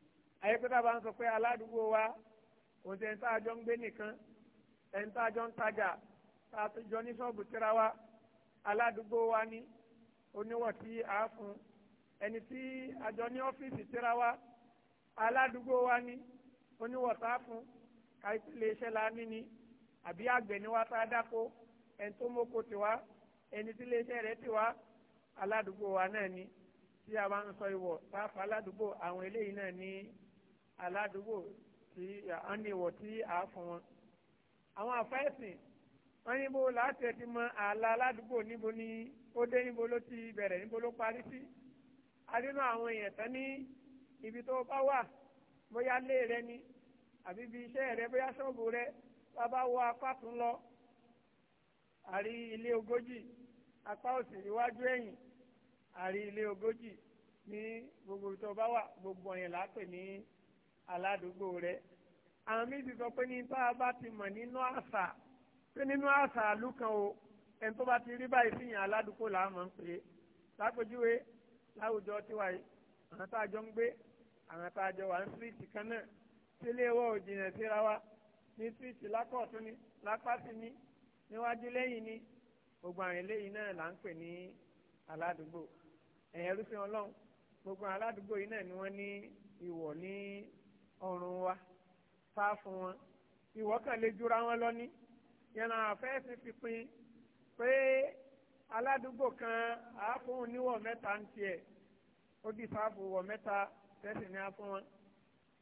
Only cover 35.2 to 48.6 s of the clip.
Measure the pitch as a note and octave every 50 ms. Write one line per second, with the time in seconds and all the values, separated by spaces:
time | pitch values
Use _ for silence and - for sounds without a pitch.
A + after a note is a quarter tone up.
35.2 | C#4+ C#4+ C#4 - A#3+ G3 F3 - - - - - - - - - _ _ _ _
36.2 | - A3+ B3 C4+ C4+ C4+ C4 C4+ C4 C4 B3 A#3 A#3+ C#4 C4 - B3+ A#3+ A#3 A#3
37.2 | A#3+ A#3+ A#3 A#3 A#3 A#3+ - G#3+ G#3 G3+ G#3 A3 A3+ A3+ A3+ A#3 B3+ B3+ B3 A3+
38.2 | A3+ A3 B3+ A#3 G#3+ A3 A#3 A3+ A3 A3 A3+ A3+ A3+ A3+ A3 A3+ A3+ B3+ - -
39.2 | - - - A#3+ A#3+ A#3+ A#3+ B3 B3 B3+ A#3+ A#3 A#3 A#3 A#3+ A#3+ B3 - A#3+ A#3
40.2 | A3+ A3+ G#3+ G#3 G3+ F#3+ F#3 F3+ G3+ A3 A3+ A3+ A#3 A#3+ A#3 A#3 A3+ A3 A3+ B3
41.2 | - - C4 B3+ C#4 - - - - - - - - - - - - _ _ _
42.2 | _ - - A#3 B3 C#4 C#4 C#4 C4+ B3 A#3 A#3 A#3 A#3 A3+ G#3+ G#3 G3 G3 -
43.2 | A3 A#3+ B3+ C4 C4+ C4+ C4+ C#4 C4+ - - - - - - - - - - -
44.2 | - A3 A3 A#3+ A#3+ B3+ B3+ B3+ B3 B3 C#4 C4+ C4+ C#4 C#4 B3+ A#3 - - -
45.2 | - - - - - _ _ - _ - G#3+ A#3 B3 C4 B3 B3+ B3+ C4 C4+ C4
46.2 | A#3+ A3+ A#3 A#3+ A#3+ A#3 A#3+ - - - - - - - - - _ _ _ -
47.2 | - F#3 F3+ G#3+ B3 A#3 A3+ A#3+ A#3+ A#3 A#3+ C4 C4+ C4 A#3 A3+ A#3 A#3+ B3+ B3+
48.2 | C4 C4 B3+ C#4 C4+ C4+ B3+ -